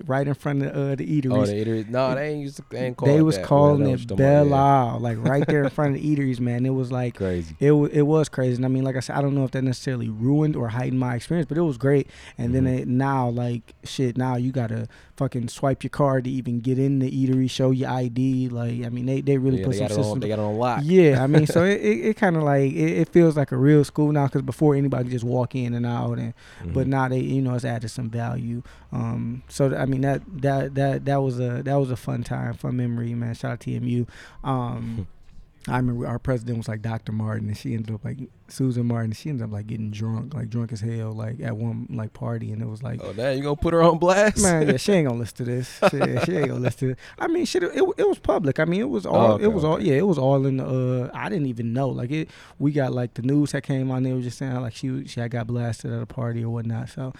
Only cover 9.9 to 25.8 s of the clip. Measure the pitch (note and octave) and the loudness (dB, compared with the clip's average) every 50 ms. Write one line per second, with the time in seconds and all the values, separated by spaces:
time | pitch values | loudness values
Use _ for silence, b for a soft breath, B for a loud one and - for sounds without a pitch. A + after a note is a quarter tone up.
9.9 | C3 A#2+ A#2 A2+ A2 G#2+ A2+ B2+ C#3+ D3 D#3 D3+ - - B2 A2 G#2+ B2 B2+ C3 | -4 -4 -4 -6 -4 -2 0 2 2 4 2 2 0 0 -2 -4 -4 -4 -4 -2
10.9 | B2+ B2+ B2+ B2 B2 A#2+ - - D#3+ F3 D#3 - D3 D#3+ F3 E3 C3+ A2+ B2 C3+ | -2 -2 -2 -2 -4 -4 -4 -4 -2 -2 -2 -2 -2 0 0 0 0 0 2 2
11.9 | C#3+ C#3 C3+ - B B B B B B B2+ A#2+ B2 C3 C3 C3 B2+ B2+ C#3 C#3+ | 4 2 2 0 B B B B B B -2 0 0 2 2 2 0 0 -2 0
12.9 | B2 B2+ C3+ C#3 C#3 C3+ B2+ B2 A#2 A#2+ B2 A#2+ A#2+ A#2 - - - _ - - | 0 0 2 2 0 0 0 0 -2 -2 -2 -4 -4 -6 -8 -12 -20 _ -16 -10
13.9 | - - C3+ B2 A#2 B2+ B2+ B2+ B2+ B2 B2 C3 B2+ C3 A#2+ A2 A2+ A2+ A2+ A2 | -4 -2 -2 -2 0 -2 -2 -2 -2 -2 -2 -2 -2 -2 -4 -4 -4 -6 -8 -10
14.9 | B B B B B - C#3 C3 - C3 A#2 B2 - - - C#3 C3+ - - C3 | B B B B B -4 -4 -4 -2 -4 -6 -6 -6 -2 0 0 0 -2 -4 -6
15.9 | - - D3 C#3 C3+ C3 B2 B2+ C3+ C3 A#2+ B2 A#2+ A#2+ A2+ B2+ B2+ B2+ C3+ C#3 | -2 0 2 2 2 0 0 -2 -4 -4 -4 -4 -4 -2 0 0 2 2 2 2
16.9 | C#3 C3+ C3 B2+ - C3+ C3 B2+ C3 C3 C3 B2+ - - C3+ C3 C3 B2+ C3 B2+ | 2 2 0 0 0 0 2 2 2 2 2 0 0 2 2 2 2 2 0 -2
17.9 | B2 C3 B2+ B2 A#2+ B2 C3 C3 C3 B2+ B2+ B2+ A#2+ A#2 A#2+ A#2 A#2+ A#2+ A#2+ A#2 | -2 -2 -2 -2 -2 0 0 2 2 0 -2 -2 -4 -4 -4 -4 -4 -4 -6 -6
18.9 | A#2+ B2 B2 B2+ C3+ C3+ D3 C#3 C#3+ C3+ B2+ C3+ C3 B2+ F#2+ - - - G#2 G#2 | -6 -4 -2 -2 -2 0 2 2 2 2 4 2 2 2 2 0 0 0 0 0
19.9 | G#2 G#2+ G#2 G#2+ G#2 G#2 G#2 G#2 G#2+ G#2+ G#2+ G#2 G#2 G#2+ A#2+ B2 A#2 - C#3+ D3+ | 0 0 0 0 0 -2 -2 -2 -2 0 0 0 0 0 0 0 0 0 2 4
20.9 | F3+ F#3+ F3 D3+ C3+ B2+ C3 C3+ D3+ D3+ D#3 C#3+ - E3 E3+ F#3+ G3+ G#3+ - G#3+ | 6 8 8 8 6 4 4 4 6 6 6 6 4 4 4 4 2 2 2 2
21.9 | G#3+ A#3 - A3 G#3+ - A3 F#3+ E3 D#3+ D#3 C#3+ C#3+ C#3 C#3 C3+ - E3+ D#3 D#3+ | 0 2 2 0 0 2 2 2 4 4 2 4 4 4 2 2 2 0 0 0
22.9 | F3 F#3 E3 - - F3 E3+ E3 D3 D3+ C#3 - - B2+ C3 C#3+ D3+ D3+ C#3+ - | 2 0 0 4 6 6 6 6 6 2 0 0 0 4 6 6 8 6 6 4
23.9 | - - D3+ D3 D3+ D3 C#3 C3+ - C#3+ C3 C3 A#2 - D#3+ D3+ C#3+ C#3 C#3 C#3 | 2 0 2 2 2 2 2 2 0 -2 -2 -4 -2 2 4 4 4 4 2 2
24.9 | C3+ B2+ B2 B2 B2+ B2 A2 B2 B2 B2+ B2 A#2+ - C3 B2 A#2+ A#2+ A#2+ | 0 0 -2 -2 -4 -4 -2 -2 0 0 0 -2 -2 -4 -4 -2 -2 -2